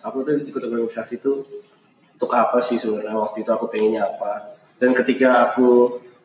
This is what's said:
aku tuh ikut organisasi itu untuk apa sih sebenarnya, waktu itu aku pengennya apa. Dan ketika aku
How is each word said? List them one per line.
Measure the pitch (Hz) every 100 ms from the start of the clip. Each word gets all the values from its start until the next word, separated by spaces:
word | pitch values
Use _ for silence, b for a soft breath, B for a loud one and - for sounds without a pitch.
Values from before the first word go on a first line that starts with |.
| 113
aku | 127
tuh | 139 147
ikut | 139 120
organisasi | 117 117 113 117 113 120
itu | 139 139 135 - - _ _ _ _ _
untuk | -
apa | 120 110 123 -
sih | 117
sebenarnya, | 110 107 107
waktu | 110 107 110 110
itu |
aku | 110 117
pengennya | 110 107 110 101
apa. | - 101 104 - - _ _
Dan | 127 127
ketika | 123 120 131 123 120
aku | - 123 123 123 - - _